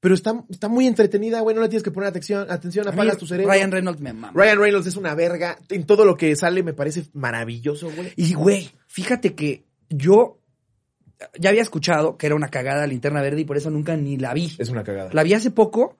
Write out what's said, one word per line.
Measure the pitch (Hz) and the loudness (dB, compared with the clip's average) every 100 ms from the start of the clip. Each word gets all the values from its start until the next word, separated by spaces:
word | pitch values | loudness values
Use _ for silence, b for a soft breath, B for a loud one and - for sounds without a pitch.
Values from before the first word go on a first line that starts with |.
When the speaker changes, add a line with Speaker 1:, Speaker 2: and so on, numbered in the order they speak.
Speaker 1:
pero | 185 | 4
está, | 185 220 226 - | 2 2 -6 -8
está | 185 214 | -10 -2
muy | 233 254 | 2 2
entretenida, | 226 208 202 220 226 | 4 2 2 -2 -2
güey. | 220 220 | 0 0
No | |
le | 226 | 0
tienes | 220 | 0
que | 214 | -4
poner | 165 202 | -4 -4
atención, | 180 151 202 196 | -6 -6 -6 -4
atención, | 175 175 180 202 | -6 -4 -4 -4
Speaker 2:
A | |
mí | |
Speaker 1:
apagas | 185 214 190 | 0 0 0
tu | 160 | -4
cerebro. | 175 196 | -2 2
Speaker 2:
Ryan | 196 196 | 4 2
Reynolds | 190 185 160 | -2 -4 -6
me | 139 | -10
mama. | 110 110 | -12 -6
Speaker 1:
Ryan | 143 202 208 | 4 6 6
Reynolds | 208 202 185 | 4 2 -2
es | 185 | -6
una | 180 151 | -6 -2
verga. | 170 170 175 - _ | -2 0 -4 -6 _
En | 196 | -8
todo | 147 208 | 2 6
lo | 208 175 | 6 6
que | 160 147 | 2 2
sale | 175 185 | 0 0
me | 175 | -2
parece | 147 143 156 151 | -4 -6 -6 -10
maravilloso, | 143 127 117 117 117 131 147 170 | -6 -4 -4 -6 -6 -6 -6 -8
güey. | 156 180 - | -12 -12 -2
Speaker 2:
Y, | 165 | -2
güey, | 170 175 202 160 _ _ | 2 2 2 -4 _ _
fíjate | - 180 247 170 | -10 -4 -2 -2
que | 156 151 135 _ _ _ | -2 -6 -6 _ _ _
yo | 151 143 202 240 - _ _ _ _ _ _ _ _ - - | -4 6 6 6 -2 _ _ _ _ _ _ _ _ -20 -2
ya | 180 | 2
había | 214 | 2
escuchado | 226 160 160 160 156 - | 0 -2 0 0 0 -2
que | 151 | -2
era | |
una | 151 143 | -2 -2
cagada | 139 127 139 147 | -4 -4 -2 -2
Linterna | 131 139 147 | -4 -4 -2
Verde | 139 147 | -2 -2
y | |
por | 151 143 | -2 -4
eso | 151 | -2
nunca | 151 151 160 | -4 -2 -2
ni | 143 139 | -2 -4
la | 127 | -4
vi. | 135 170 - | -4 -4 -6
Speaker 1:
Es | 113 | -6
una | 120 | -6
cagada. | 104 98 95 | -6 -8 -2
Speaker 2:
La | 156 | 0
vi | 160 | 4
hace | 208 226 | 4 2
poco | - 214 220 294 - | 2 2 2 -2 -2